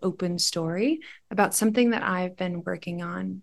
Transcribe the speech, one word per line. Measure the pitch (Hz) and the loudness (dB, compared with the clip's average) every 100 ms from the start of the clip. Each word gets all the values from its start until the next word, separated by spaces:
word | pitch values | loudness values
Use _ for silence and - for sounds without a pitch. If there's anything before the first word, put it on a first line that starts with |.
open | 190 - 180 175 | -2 -2 -2 0
story | - - 165 170 240 320 - - - | 0 0 0 2 2 0 -4 -18 -4
about | 190 196 - | 2 2 4
something | 220 220 240 | 2 4 4
that | 226 | 4
I've | - 185 180 185 | 0 0 -2 -4
been | 185 175 | -4 -4
working | 170 175 175 175 | -4 -6 -6 -8
on | 175 180 190 190 | -6 -6 -6 -8